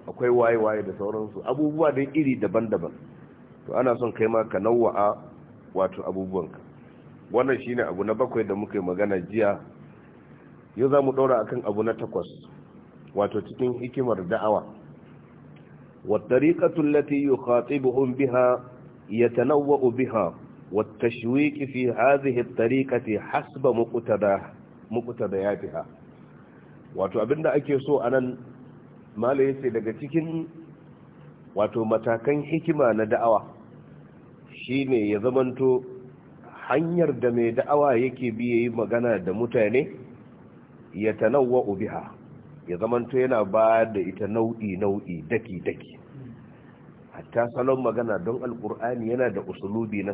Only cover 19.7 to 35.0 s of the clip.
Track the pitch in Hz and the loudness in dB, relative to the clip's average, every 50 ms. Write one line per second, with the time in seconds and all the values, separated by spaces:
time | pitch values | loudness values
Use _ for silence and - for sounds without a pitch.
19.7 | 143 135 131 123 113 123 127 120 113 107 92 82 - - - - - - - - | 2 4 4 2 2 2 -2 0 0 0 0 0 -2 -8 -20 -20 -20 -20 -12 -4
20.7 | 90 107 107 - - - 123 117 117 120 113 117 127 143 151 147 143 147 139 127 | -2 -2 -2 -2 -4 -2 -2 -2 -2 -2 -4 0 2 2 2 0 -2 -4 -8 -6
21.7 | 135 127 127 120 110 107 117 131 143 139 139 139 117 120 113 123 123 - 113 117 | -4 -2 -2 0 2 4 4 4 4 4 2 0 0 0 -2 -4 -2 0 2 2
22.7 | 131 135 131 131 123 117 117 110 107 98 - - - 147 151 - - 139 135 131 | 2 2 2 0 0 -2 0 -2 -4 -4 -4 -4 -4 -4 -4 -6 -8 0 0 2
23.7 | 113 113 117 - - 120 117 120 107 98 104 101 98 95 - - - - - - | 2 2 0 0 -2 -6 -2 0 0 2 2 2 2 0 -2 -10 -18 -20 -20 -20
24.7 | - - - - 110 120 120 120 117 117 110 95 98 95 95 101 101 87 98 82 | -20 -20 -12 -6 -6 -4 -4 -6 -6 -6 -4 -4 -2 -2 0 -2 -2 -2 -6 -10
25.7 | 80 82 - - - - - - - - - - - - - - - - - - | -10 -10 -12 -12 -18 -20 -20 -20 -20 -20 -20 -20 -20 -20 -20 -20 -20 -20 -20 -20
26.7 | - - - - - 92 95 95 - 113 110 117 147 156 156 151 127 147 131 143 | -20 -20 -20 -12 -4 -4 -2 -2 0 -2 0 0 0 0 0 2 2 2 0 2
27.7 | 143 127 - 147 143 127 - 120 131 131 127 127 - - - - - - - - | 0 0 2 2 0 2 2 2 2 2 0 0 -6 -10 -14 -20 -20 -20 -20 -20
28.7 | - - - - - - - - - 104 117 127 139 135 135 139 135 135 135 123 | -20 -20 -20 -20 -20 -20 -20 -14 -6 -2 0 0 2 2 2 2 0 -2 -4 -2
29.7 | 110 113 104 113 107 - 147 135 151 165 156 165 160 165 156 - - - - - | -2 -2 -4 -4 -8 -8 -10 -4 -4 -4 -2 -2 -6 -6 -6 -8 -12 -18 -20 -20
30.7 | - - - - - - - - - - - - - - - - - 98 107 107 | -20 -20 -20 -20 -20 -20 -20 -20 -20 -20 -20 -20 -20 -20 -18 -8 0 0 0 0
31.7 | - 117 110 110 110 110 113 123 113 113 - 143 147 147 143 - 160 160 165 170 | 0 -2 0 2 0 2 2 0 0 0 0 0 0 0 -2 -2 -4 -2 0 0
32.7 | 156 147 135 117 107 107 110 107 117 104 113 117 110 98 - - - - - - | 2 4 4 4 4 2 2 0 0 2 4 4 4 4 2 -4 -18 -20 -20 -20
33.7 | - - - - - - - - - - - - - - - - - - - - | -20 -20 -20 -20 -20 -20 -20 -20 -20 -20 -20 -20 -20 -20 -20 -20 -20 -16 -8 -4
34.7 | 127 139 135 131 131 117 | -2 -2 0 2 2 2